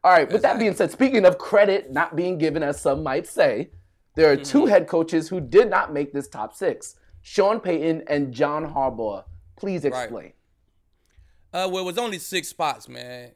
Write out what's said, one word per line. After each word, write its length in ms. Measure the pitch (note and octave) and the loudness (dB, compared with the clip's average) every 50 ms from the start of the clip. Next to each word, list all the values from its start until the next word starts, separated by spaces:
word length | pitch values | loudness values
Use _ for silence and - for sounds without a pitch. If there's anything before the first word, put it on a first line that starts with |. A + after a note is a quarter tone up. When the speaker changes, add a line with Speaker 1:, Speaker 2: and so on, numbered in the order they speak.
| - | 6
Speaker 1:
All 80 | F3 | 6
right. 100 | F#3 E3+ D3 B2+ | 6 6 4 4
With 100 | - G#3+ - | 0 0 2
that 120 | - - | 2 0
Speaker 2:
Exactly. 100 | A3+ A3+ | 2 0
Speaker 1:
being 100 | G#3+ F3+ | -2 0
said, 160 | - G3 D#3 | 0 -2 -2
speaking 340 | - - C4 C4 C4+ A3+ F#3+ | 2 0 0 2 4 6 6
of 120 | F3+ F3+ F3+ | 6 6 4
credit 540 | - - - G3+ G#3 G3+ F#3+ G3+ - - | -4 0 4 4 4 4 2 0 -2 -4
not 240 | C3 C#3+ C#3 - - | -2 -2 -2 -2 -2
being 220 | D3+ F3 F3+ F#3 D#3+ | -4 -4 -4 -2 -2
given, 240 | D#3 D#3+ C#3+ D#3+ D3+ | -2 -2 -2 -2 -4
as 160 | C#3+ D3 - | -4 -4 -2
some 220 | - D#3 C3+ C#3+ | -2 -2 -2 -2
might 240 | D#3 C#3+ C3 D3+ - - | -4 -4 -4 -6 -6 -8
say, 420 | - - E3+ C#3+ A2+ A2 E3+ - - - _ _ _ _ _ _ _ | 0 2 2 2 2 -2 -6 -8 -12 -20 _ _ _ _ _ _ _
there 160 | D#3 D#3+ D#3 | 4 6 6
are 40 | C#3 C#3 | 6 4
two 220 | C#3 - - C#3+ | 0 2 2 2
Speaker 2:
Mm-hmm. 80 | - C4 | 4 6
Speaker 1:
head 180 | G3+ F#3 D#3+ - | 4 4 4 2
coaches 420 | - E3 E3 E3 E3+ D#3+ D#3 - | -2 -2 -2 0 -2 -4 -4 -2
who 100 | F#3+ F#3 | -8 -8
did 280 | D3+ A#2+ - G3 B3 G#3 | -8 4 6 6 6 6
not 240 | F#3+ F#3 - - D3+ | 2 -2 -2 -2 -4
make 200 | C#3+ D3 C#3+ - | -6 -6 -4 -6
this 140 | C#3+ C#3 - | -10 -10 -8
top 260 | - A#2+ G#2+ A2 - | -10 -10 -10 -10 -10
six: 420 | - F#3+ F3 - - - - - _ _ _ - - | -6 -4 -4 -4 -4 -12 -20 -20 _ _ _ -20 -20
Sean 380 | _ - - - F#3+ G3 A3 A3+ | _ -8 -2 0 2 2 0 -2
Payton 440 | - F3+ F3 D#3 D3 E3 D#3+ D#3+ - - | -2 -4 -4 -2 0 -2 -4 -4 -4 -4
and 260 | D3 C#3+ C#3+ C3+ A#2+ | -2 -2 -2 -4 -2
John 380 | A#2 D3 C#3+ D3 D#3 D#3+ D3 - | -2 -2 -2 -2 -6 -8 -6 -4
Harbaugh. 500 | C#3 C3+ C3 A#2 A2+ A2+ G#2+ G2+ F#2+ - - - - _ _ _ | -2 -2 -2 -2 -4 -6 -6 -6 -8 -12 -18 -20 -20 _ _ _
Please 280 | _ - G3+ F#3+ F3 D3 | _ -8 -6 -6 -2 -2
Speaker 2:
Right. 200 | C#3+ B2+ B2+ B2 | -4 -4 -4 -8
Speaker 1:
explain. 300 | A2 A#2 G2+ D2+ - _ _ _ _ _ _ _ _ _ _ _ _ _ _ _ _ _ - - _ _ _ _ _ - | -8 -10 -14 -16 -18 _ _ _ _ _ _ _ _ _ _ _ _ _ _ _ _ _ -20 -20 _ _ _ _ _ -8
Speaker 2:
Uh, 160 | - F#3 F#3+ | -6 -6 -4
well, 120 | F3+ F#3 F#3 | -4 -6 -6
it 20 | |
was 120 | F3+ F3 G3+ | -6 -6 -6
only 220 | A#3+ A#3 G#3 E3+ | -6 -6 -8 -10
six 300 | - - G3 F#3 D3 - | -12 -6 -6 -6 -6 -6
spots, 400 | - _ E3+ D3+ B2+ A2 - - | -8 _ -4 -4 -4 -6 -12 -20
man. 420 | B2 B2 B2 B2 B2 B2 B2 A#2+ _ | -18 -18 -16 -16 -16 -16 -18 -20 _